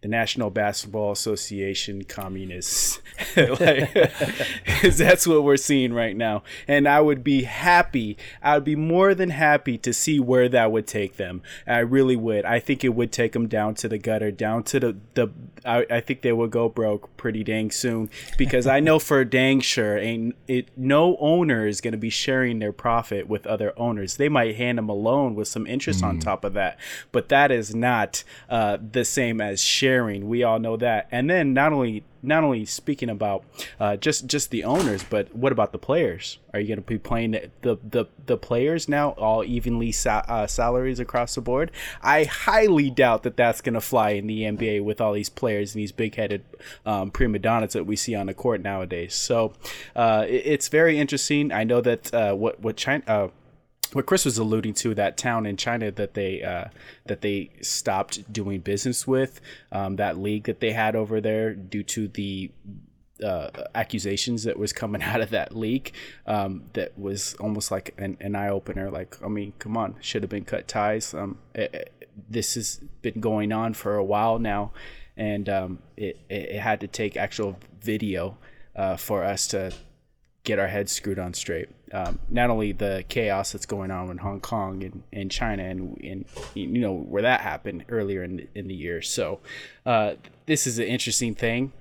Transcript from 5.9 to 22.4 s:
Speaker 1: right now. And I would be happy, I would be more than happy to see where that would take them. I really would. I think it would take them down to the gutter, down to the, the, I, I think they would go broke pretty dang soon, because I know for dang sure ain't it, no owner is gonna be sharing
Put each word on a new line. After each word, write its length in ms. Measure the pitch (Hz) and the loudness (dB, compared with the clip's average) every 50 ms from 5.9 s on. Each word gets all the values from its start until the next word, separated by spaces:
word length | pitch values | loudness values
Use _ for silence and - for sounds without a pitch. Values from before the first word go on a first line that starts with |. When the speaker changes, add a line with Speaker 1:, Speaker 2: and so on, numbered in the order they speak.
| 117 | 2
Speaker 1:
right 240 | 120 113 113 95 | 0 0 0 0
now. 260 | 107 117 110 107 101 - - - - - - | 0 0 0 0 -2 -4 -8 -16 -14 0 4
And 180 | 143 143 139 | 4 6 8
I 140 | 143 143 151 | 8 8 8
would 240 | 151 151 147 135 123 | 8 6 4 2 2
be 200 | 143 139 135 127 | 2 4 4 2
happy, 720 | 123 - - - 175 175 175 170 - - 135 113 104 101 - - - - - - | 0 -6 0 4 6 6 6 6 4 2 -2 -2 -2 -6 -10 -12 -18 -18 -2 2
I 120 | 143 151 | 4 4
would 100 | 147 139 | 4 4
be 120 | 147 151 | 2 0
more 380 | 147 156 160 165 180 190 196 196 | 0 2 2 6 6 8 6 6
than 160 | 185 190 175 | 6 2 0
happy 480 | 160 139 160 151 151 143 - - 120 113 | 2 4 4 6 6 4 4 0 -4 -2
to 140 | - - 113 | 0 -2 0
see 280 | - - - 151 147 | 0 0 2 2 2
where 280 | 131 120 131 127 123 127 | 4 6 6 6 6 6
that 220 | 123 123 113 110 | 6 6 4 6
would 160 | 110 113 107 | 4 2 -2
take 300 | - - 110 101 95 - | 0 -2 -2 -4 -4 -4
them. 260 | - 98 90 87 90 - - - - - | -8 -8 -8 -8 -10 -12 -14 -18 -16 -4
I 120 | - 120 120 | 0 2 2
really 380 | 117 120 127 135 135 127 127 | 4 4 6 6 6 6 4
would. 280 | 120 110 113 110 104 98 | 2 2 0 0 0 2
I 160 | 90 117 120 | 2 0 0
think 240 | - - 147 127 - | 2 0 -2 2 2
it 100 | 127 117 | 0 2
would 180 | 120 123 113 - | 2 0 0 0
take 200 | - 117 113 - | 0 0 0 2
them 160 | 120 117 107 | 0 -2 0
down 260 | 107 107 104 107 110 | 0 0 0 0 -2
to 120 | - - 113 | -4 -4 -4
the 100 | 113 107 | -4 -2
gutter, 320 | 98 113 110 107 110 107 | -2 0 0 0 0 -2
down 320 | 101 - 113 107 110 117 110 | -2 -2 -2 0 0 -2 -2
to 160 | - - 139 | 0 0 0
the, 160 | 123 120 104 98 101 - _ | 0 0 -2 -4 -10 -6 _
the, 180 | - 120 - - - - - _ - - | 0 0 0 -2 -10 -18 -18 _ -10 -4
I, 220 | 123 117 120 120 - | 0 2 2 2 2
I 100 | 120 117 | 0 -2
think 200 | 117 - 139 - | 0 -2 -6 -2
they 120 | - 123 117 | 2 2 2
would 180 | 113 117 113 | 2 2 0
go 180 | 107 117 117 113 | 2 2 0 2
broke 480 | 113 - 110 107 104 104 - - - | 0 0 0 0 0 -2 -4 -12 -20
pretty 260 | - - 120 110 107 107 | -6 -4 -4 -2 -2 -2
dang 280 | 107 110 110 110 107 | -2 -2 -2 -2 -2
soon, 400 | - - - 127 117 113 110 107 - - - - - | -4 -2 -2 -2 0 0 -4 -4 -8 -12 -12 -2 2
because 300 | - 135 127 - 127 120 | 4 4 6 4 4 4
I 140 | 131 135 139 | 6 4 6
know 180 | 151 160 156 156 | 6 6 6 6
for 260 | - - 151 139 131 | 4 4 4 4 4
dang 360 | 113 113 131 131 135 135 135 | 4 4 4 6 6 4 4
sure 360 | 123 - - - 113 104 104 104 | 2 2 0 2 2 2 2 2
ain't 380 | 95 113 117 113 113 117 123 - - | 0 0 -2 -2 -2 -4 -4 -6 -4
it, 220 | - 131 123 123 _ _ | -2 -2 -2 -2 _ _
no 400 | - 127 135 139 147 160 180 180 - | -4 0 4 4 6 6 6 4 4
owner 480 | 147 147 160 175 175 156 131 113 107 | 4 4 4 4 4 4 2 2 2
is 140 | 104 104 101 | 0 -2 -2
gonna 160 | - 117 113 | -4 -4 -4
be 140 | 107 107 113 | -2 -4 -4
sharing 480 | 107 - - - 131 131 | -2 -2 0 0 2 2